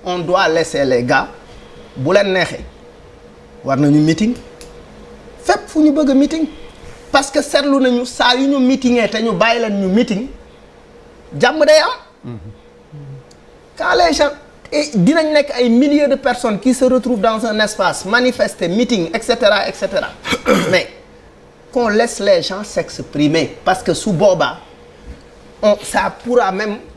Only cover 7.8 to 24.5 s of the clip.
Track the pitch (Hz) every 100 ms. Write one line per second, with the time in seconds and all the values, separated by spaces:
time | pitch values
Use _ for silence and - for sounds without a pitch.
7.8 | 254 240 247 - 247 247 277 277 254 269
8.8 | 254 240 208 220 226 175 226 240 220 202
9.8 | 190 208 240 202 269 - - - - -
10.8 | - - - - - 143 240 311 294 311
11.8 | 330 494 - _ 131 113 98 107 - -
12.8 | - 147 139 135 - - - - - -
13.8 | 349 359 339 294 285 285 - - - 294
14.8 | 294 214 180 330 311 302 285 247 247 233
15.8 | 285 294 285 269 262 240 233 202 262 247
16.8 | 254 254 208 233 226 220 226 214 208 208
17.8 | 180 - 185 233 254 - - - 170 208
18.8 | 240 220 165 - - 233 208 208 190 -
19.8 | 190 196 - - - - - 196 165 180
20.8 | - - - - - - - - - 254
21.8 | 226 214 233 - 202 175 - 190 214 180
22.8 | 170 - - 143 147 160 139 - - 185
23.8 | - 160 220 160 202 170 131